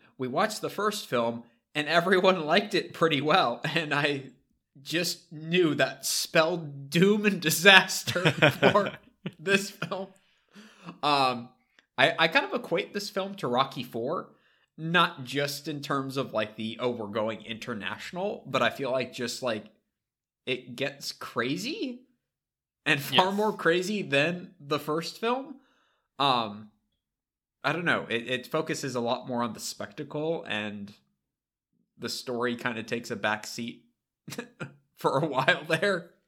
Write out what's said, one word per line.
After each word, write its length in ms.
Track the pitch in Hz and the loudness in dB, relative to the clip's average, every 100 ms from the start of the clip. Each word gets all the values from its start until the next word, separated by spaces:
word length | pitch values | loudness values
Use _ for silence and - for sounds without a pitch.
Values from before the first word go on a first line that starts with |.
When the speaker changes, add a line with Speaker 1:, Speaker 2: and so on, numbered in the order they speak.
| _ - | _ -8
Speaker 1:
We 80 | 127 | -4
watched 340 | 139 214 - | 0 0 -2
the 80 | 151 | -8
first 380 | - 202 202 - | -2 -4 -4 -2
film, 360 | 123 117 117 - _ _ | 0 0 -2 -10 _ _
and 140 | 151 147 | -6 2
everyone 540 | 165 180 185 185 185 | 2 6 6 6 4
<laughs> 40 | 151 | 4
liked 300 | 180 214 170 | 2 4 -2
it 180 | - | -2
pretty 280 | - 165 143 | 0 2 2
well. 380 | 151 185 135 120 147 | 2 2 2 0 -2
And 180 | 151 156 | -2 -2
I 340 | 143 147 139 127 - _ _ _ 139 | 0 0 -2 -6 -18 _ _ _ -20
just 480 | 139 156 175 - _ | -6 -2 -2 -6 _
knew 420 | 151 160 180 165 135 | -14 -2 4 4 4
that 300 | 131 - - | 0 0 -4
spelled 840 | - - 170 160 175 151 139 139 | -4 0 2 4 2 -6 -12 -2
doom 340 | 170 190 214 208 | 4 6 6 2
and 160 | 185 | 2
disaster 880 | 151 139 185 190 185 - - 175 170 | 0 6 10 10 8 -4 -2 2 2
<laughs> 200 | - 156 | 6 4
for 400 | - 139 202 196 - _ _ | 6 6 6 2 -4 _ _
Speaker 2:
<laughs> 220 | - - | -14 -8
Speaker 1:
this 320 | 160 202 202 | 2 2 2
film. 380 | - - 190 190 - _ _ _ 202 - _ 170 - | -8 -8 -8 -8 -14 _ _ _ -20 -20 _ -18 -4
Um, 480 | 143 143 131 120 117 _ _ _ _ - | 2 4 4 0 -6 _ _ _ _ 4
I, 160 | 143 165 | 4 6
I 80 | 165 | 2
kind 180 | 269 381 | 2 0
of 80 | |
equate 400 | 254 - 170 - | -4 -2 -2 -2
this 160 | 202 202 | -6 -6
film 240 | - 196 196 | -6 -6 -4
to 120 | 135 | -2
Rocky 360 | 120 135 147 | 0 0 -2
Four, 460 | - 120 123 185 - _ _ _ _ - | -8 -6 -4 -6 -8 _ _ _ _ -12
not 480 | 160 175 170 143 | -2 2 2 0
just 440 | 123 139 143 - - | -6 -2 -2 -4 -8
in 140 | 147 | -8
terms 360 | 139 139 135 131 | -2 -2 -2 -4
of, 160 | 117 | -2
like, 220 | 110 107 - | -2 -4 -4
the, 220 | 110 117 | -8 -4
"Oh, 100 | 123 | -4
we're 160 | 110 104 | -2 -4
going 360 | 110 110 104 | -2 -2 -4
international," 1000 | 101 110 - 110 92 107 - 175 202 - 143 | -8 -12 -8 -6 -6 -8 -10 -6 -6 -6 -4
but 160 | 131 | 0
I 80 | 120 | 0
feel 180 | - 135 | 0 -2
like 220 | 131 120 | -2 -2
just, 300 | - 120 - | -6 -6 -4
like, 220 | 127 107 - _ _ _ _ _ _ _ - | -4 -4 -8 _ _ _ _ _ _ _ -6
it 280 | 127 - 120 | -6 -6 -6
gets 360 | 139 - - | -6 -6 -12
crazy 880 | - - - 120 165 233 440 285 247 _ _ _ _ _ _ _ _ | -12 -10 -4 -4 -4 -6 -6 -6 -8 _ _ _ _ _ _ _ _
and 160 | - 143 | -2 0
far 280 | 139 170 185 | 2 2 2
Speaker 3:
Yes. 80 | 202 | 2
Speaker 1:
more 180 | 214 202 | 0 2
crazy 460 | 165 175 180 208 | 2 2 0 -4
than 540 | 143 139 156 180 - - | 0 2 2 -2 -10 -16
the 200 | 143 147 | -4 -4
first 400 | 147 156 165 - | -2 -4 -4 -6
film. 380 | 226 262 277 262 _ _ _ _ _ - | -2 -2 -4 -16 _ _ _ _ _ -2
Um, 540 | 139 123 110 104 107 _ _ _ _ _ _ _ _ _ | 0 2 -2 -8 -16 _ _ _ _ _ _ _ _ _
I 80 | 135 | -2
don't 140 | 156 170 | 0 2
know. 220 | 110 73 | 0 0
It, 180 | 117 117 | -4 -2
it 200 | 127 - | -4 -2
focuses 480 | 156 156 151 139 123 | -4 -2 -4 -4 -2
a 40 | |
lot 280 | 117 127 135 | -2 -2 -2
more 160 | 120 | -4
on 100 | 120 | -4
the 60 | - | -6
spectacle, 840 | - - 101 - 143 151 156 165 - | -10 -10 -12 -10 -10 -6 -4 -4 -4
and 440 | 107 107 104 101 - _ _ _ _ _ _ _ _ _ - | -6 -6 -8 -14 -18 _ _ _ _ _ _ _ _ _ -12
the 100 | 117 | -8
story 460 | - - 120 120 117 | -8 -6 -2 -2 -2
kinda 260 | 127 113 | -4 -6
takes 300 | 110 117 120 | -6 -8 -6
a 40 | 107 | -4
back 300 | 104 107 - | -2 -2 -6
seat 400 | - 117 - _ _ _ _ - | -10 -10 -12 _ _ _ _ -16
<laughs> 680 | - - - 170 - _ _ | -12 -12 -12 -14 -14 _ _
for 220 | 156 139 | 0 2
a 60 | 165 | 0
while 360 | 131 139 180 156 | 0 2 2 0
there. 400 | 160 202 185 - _ | 0 0 -2 -4 _